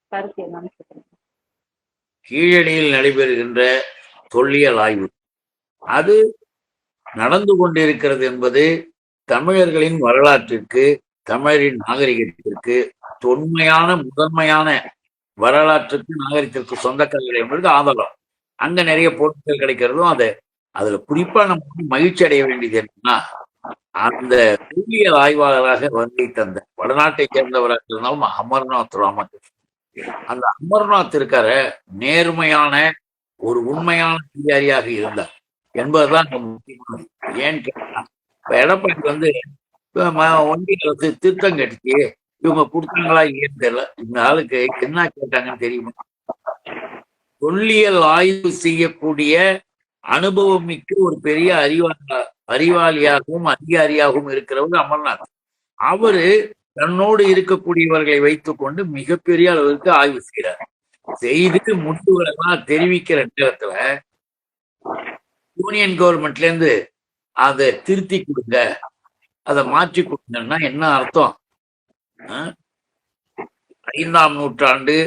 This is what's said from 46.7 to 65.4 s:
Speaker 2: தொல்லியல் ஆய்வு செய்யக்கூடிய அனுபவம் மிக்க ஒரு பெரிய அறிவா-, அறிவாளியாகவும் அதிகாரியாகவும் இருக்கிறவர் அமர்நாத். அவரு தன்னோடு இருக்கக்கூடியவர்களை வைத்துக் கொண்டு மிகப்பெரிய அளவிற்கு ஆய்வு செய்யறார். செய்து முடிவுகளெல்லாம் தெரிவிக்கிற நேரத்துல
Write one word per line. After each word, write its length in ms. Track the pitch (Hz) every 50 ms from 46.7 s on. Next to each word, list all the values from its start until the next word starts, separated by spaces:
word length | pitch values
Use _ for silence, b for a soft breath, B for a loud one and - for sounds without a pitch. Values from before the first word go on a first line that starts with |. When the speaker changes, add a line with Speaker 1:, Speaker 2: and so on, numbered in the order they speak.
| - - - - - - - _ _ _ _ _ _ -
Speaker 2:
தொல்லியல் 580 | 139 156 175 196 220 226 220 214 214 202 190 175 160 151 160
ஆய்வு 360 | 170 185 190 190 190 190 175 - - -
செய்யக்கூடிய 720 | 165 165 165 165 160 165 - 151 156 151 143 151 147 160 170 185 190 190 185 _ _ _ _ _ _ _ _ -
அனுபவம் 600 | - 117 147 180 196 190 196 196 196 190 180 170 170
மிக்க 260 | 165 156 - - 190 196 190
ஒரு 100 | 170 151 - -
பெரிய 240 | 151 151 156 170 185 180 160 143
அறிவா-, 580 | 143 156 170 175 160 156 _ 143 139 131 123 - - _ _ _ - 117
அறிவாளியாகவும் 920 | 135 160 170 175 175 165 165 160 147 147 147 143 139 135 - 160 175 170 156 135
அதிகாரியாகவும் 800 | - 151 160 170 165 156 151 151 151 147 143 131 143 143 139 135
இருக்கிறவர் 480 | 135 - - 135 135 147 165 175 165
அமர்நாத். 480 | 143 135 151 151 151 135 107 - - - _ _ _ _ _ _ _ _ _ -
அவரு 480 | 107 139 180 202 226 220 190 180 165 185 208 214 208 - - _ _ _
தன்னோடு 500 | - 143 151 165 180 185 196 214 214 208 202 190
இருக்கக்கூடியவர்களை 880 | 185 185 185 185 190 170 - 170 175 170 165 160 160 156 151 147 147 143
வைத்துக் 400 | 143 147 156 151 - 156 151 -
கொண்டு 180 | 139 135 151 185 196 170 147 139
மிகப்பெரிய 500 | 135 160 175 175 - 175 170 170 170 180 170
அளவிற்கு 360 | 156 143 143 147 143 - 185 170 143
ஆய்வு 200 | 143 143 135 123 - -
செய்யறார். 340 | - 107 95 90 - - - - _ _ _ _ _ _ _ -
செய்து 640 | - - 123 120 139 160 180 185 170 - - 220 208 180 151
முடிவுகளெல்லாம் 800 | 151 160 160 - 196 185 175 170 151 151 - 170 175 180 - - -
தெரிவிக்கிற 480 | 151 156 175 180 180 175 175 - 165 143 127 117
நேரத்துல 440 | - - 139 127 - - 110 101 92 101 123 135 139 139 - _ _ _ _ _ _ _ _ _ _ _ _ _ _ _ - - - - - - - - _ _ _ _